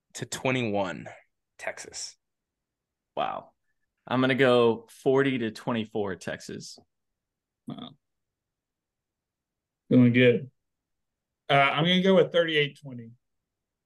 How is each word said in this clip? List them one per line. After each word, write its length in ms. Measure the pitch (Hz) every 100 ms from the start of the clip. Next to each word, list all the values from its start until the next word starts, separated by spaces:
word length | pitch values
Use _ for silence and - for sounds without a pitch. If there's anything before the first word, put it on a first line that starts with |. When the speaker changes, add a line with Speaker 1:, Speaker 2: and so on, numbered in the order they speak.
| _ -
Speaker 1:
to 100 | -
twenty-one, 840 | - 131 127 113 101 92 71 - - _ _ _ _
Texas. 580 | - - - - - - _ _ _ _ _ _ _ _ _ -
Speaker 2:
Wow. 320 | 62 50 - _ _ _ _ _ -
I'm 140 | 123
gonna 140 | 131 131
go 520 | 135 123 117 113 - -
forty 340 | 143 135 139 127
to 120 | 113
twenty-four, 640 | 110 - 117 107 113 101 87
Texas. 640 | - 73 - - - - _ _ _ _ _ _ _ _ -
Speaker 3:
Wow. 220 | - - _ _ _ _ _ _ _ _ _ _ _ _ _ _ _ _ _ _ _ -
Feeling 240 | 127 123
good. 360 | 120 123 110 127 _ _ _ _ _ _ _ _ _ -
Uh, 40 |
I'm 300 | 139 139 135
gonna 180 | 170 180
go 140 | 190 185
with 160 | 147
thirty-eight 480 | 175 165 156 143 -
twenty, 280 | 143 123 113 120 _ _ _ _ _ _